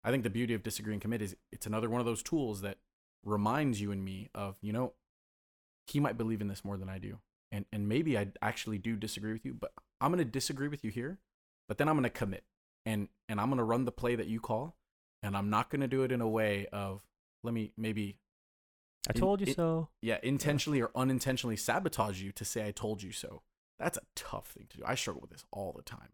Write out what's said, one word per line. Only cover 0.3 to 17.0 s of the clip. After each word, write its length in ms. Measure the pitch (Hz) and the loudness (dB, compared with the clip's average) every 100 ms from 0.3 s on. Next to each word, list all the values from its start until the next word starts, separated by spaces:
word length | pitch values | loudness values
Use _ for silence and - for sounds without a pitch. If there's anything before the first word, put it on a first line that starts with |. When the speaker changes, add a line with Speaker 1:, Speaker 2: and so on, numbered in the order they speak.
| 104 120 | 0 0
Speaker 1:
of 80 | 110 | 0
Disagree 320 | 110 - 107 | -2 -4 -4
and 80 | 104 | -2
Commit 200 | 104 117 | -2 -2
is 140 | 101 - _ | -2 -6 _
it's 140 | - 110 | -10 -2
another 240 | 107 113 | 0 2
one 100 | 120 | 2
of 60 | 120 | 2
those 160 | 110 | 0
tools 400 | - 165 127 101 | 0 0 0 -2
that 160 | 98 98 _ _ _ _ | -4 -6 _ _ _ _
reminds 580 | 104 104 104 135 147 107 | 0 4 4 4 4 2
you 100 | 101 | 0
and 120 | 98 95 | -2 -4
me 240 | 95 107 - | -6 -8 -6
of, 220 | 101 95 | -6 -4
you 100 | 104 | -2
know, 220 | 110 127 - _ _ _ _ _ _ _ _ - | 0 -2 -4 _ _ _ _ _ _ _ _ -2
he 120 | 143 | 2
might 180 | 143 120 | 2 2
believe 240 | 113 110 | 0 0
in 60 | 101 | -2
this 160 | 98 | -4
more 140 | 98 98 | -6 -6
than 120 | 95 | -6
I 80 | 95 | -6
do. 200 | 98 101 _ _ _ | -8 -12 _ _ _
And, 140 | 104 101 | -6 -4
and 160 | 107 104 | -2 2
maybe 300 | 120 160 113 | 4 4 2
I 100 | 98 - | 0 -2
actually 360 | 104 - - 107 | -2 -2 -4 -2
do 180 | 110 110 | -2 -2
disagree 380 | 107 - 107 | -4 -4 -4
with 120 | 110 135 | -4 -6
you, 80 | |
but 180 | 123 - - _ _ | -8 -8 -10 _ _
I'm 100 | 139 | 2
gonna 140 | 180 135 | 4 2
disagree 420 | 127 - 139 143 | 0 -2 -2 -2
with 160 | 147 | -2
you 80 | 110 | -4
here, 260 | 120 131 196 _ _ _ _ - | -4 -6 -8 _ _ _ _ -8
but 100 | 107 | 0
then 100 | 147 | 4
I'm 80 | 151 | 4
gonna 140 | 120 | 2
commit. 340 | - 104 95 _ _ _ _ 113 | 0 -2 -2 _ _ _ _ -2
And, 220 | 107 101 _ - | -2 -2 _ -4
and 140 | 104 | 0
I'm 80 | 113 | 2
gonna 140 | 135 | 2
run 220 | 113 120 123 | 4 2 2
the 60 | |
play 240 | - 123 120 | 0 0 2
that 120 | 98 | 0
you 120 | 113 | -2
call, 360 | - 113 151 - _ _ _ _ | 0 -2 -2 -12 _ _ _ _
and 120 | 104 101 | -2 0
I'm 140 | 101 | 2
not 200 | 107 123 | 2 2
gonna 180 | 143 135 | 0 0
do 160 | 131 | 2
it 80 | 131 | 2
in 100 | 127 | 2
a 60 | 113 | 2
way 400 | 110 107 101 101 | 4 4 2 -2
of, 300 | 101 98 95 | -4 -4 -6